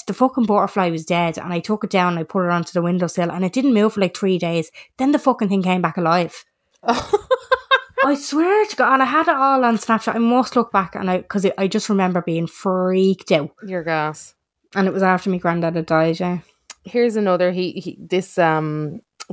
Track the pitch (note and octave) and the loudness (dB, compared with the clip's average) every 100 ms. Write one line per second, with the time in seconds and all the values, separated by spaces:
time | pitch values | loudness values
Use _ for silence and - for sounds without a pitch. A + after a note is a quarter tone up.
0 | - G3 B3+ C4 A3 G#3 G3 F3 F3+ D#3+ | -6 0 0 2 2 2 2 0 0 0
1 | D#3+ F3 E3+ D#3+ E3+ F3 E3+ G#3+ G3+ F#3+ | -2 0 0 -2 -4 -6 -2 -4 0 2
2 | F3+ E3+ E3 G3 F3 F3 E3+ F3+ E3+ F3+ | 2 0 -2 -2 0 0 0 -2 0 0
3 | F3 - E3+ F3+ F#3 B3+ C#4 A3 G#3+ G#3 | 0 0 -2 0 -2 0 2 4 2 2
4 | F3+ - G3 F3+ E3+ E3+ D#3+ - - - | -2 0 0 0 0 -2 -4 -10 -18 -2
5 | C4+ D4 C4+ A#3+ G3+ G3 F3+ F3+ E3+ E3+ | 2 2 2 0 0 0 0 0 0 0
6 | E3 F3 E3 - - _ _ _ - A#3+ | 0 2 0 -6 -18 _ _ _ -2 -2
7 | - G4+ - B4 - C5 - C5+ - - | 0 -2 0 -4 0 -4 0 0 0 0
8 | C5+ C#4+ - C#4+ F4 G#4 G#4 - A#3+ C4 | 0 0 -2 0 2 2 0 0 2 2
9 | C4 D4+ D#4+ C#4 C4+ C4+ B3 A3+ - A3+ | 2 0 0 2 2 2 2 0 0 -2
10 | - A3+ A#3 B3 A#3+ B3+ A#3 G3+ F3+ - | -2 0 2 2 2 0 0 -2 -2 -4
11 | F#3+ F#3 - G3+ F#3 - G3 G#3+ - G3 | -2 -2 -2 -2 -2 0 -2 -2 0 0
12 | F#3 F3+ E3+ E3 E3 - G3 F#3 F#3 F#3 | 2 0 -2 -4 -4 -6 -4 0 0 2
13 | F#3+ F#3 - F3 C#3+ _ G3 F3+ D#3+ D#3+ | 2 0 0 0 0 _ -8 -6 -2 -2
14 | D3+ D3+ - _ _ _ _ G3 F#3+ F#3+ | -2 -6 -16 _ _ _ _ 0 0 2
15 | F#3+ F3+ G3+ F3+ F3 E3+ E3 E3 D#3+ D#3+ | 2 2 0 -2 0 0 0 -2 0 2
16 | E3 E3 F3+ F3+ - _ - - F#3 A#3+ | 2 0 -2 -4 -8 _ -20 -20 -6 0
17 | A#3+ G#3+ G3+ F3+ F3+ F#3 F3+ - F3+ - | 2 2 2 2 2 0 -4 -6 -10 -12
18 | E3 F#3 F3+ - E3 D#3 D#3 D3+ D3+ F3 | -4 -2 -2 0 2 2 -2 -4 -6 -10
19 | _ - - | _ -20 -16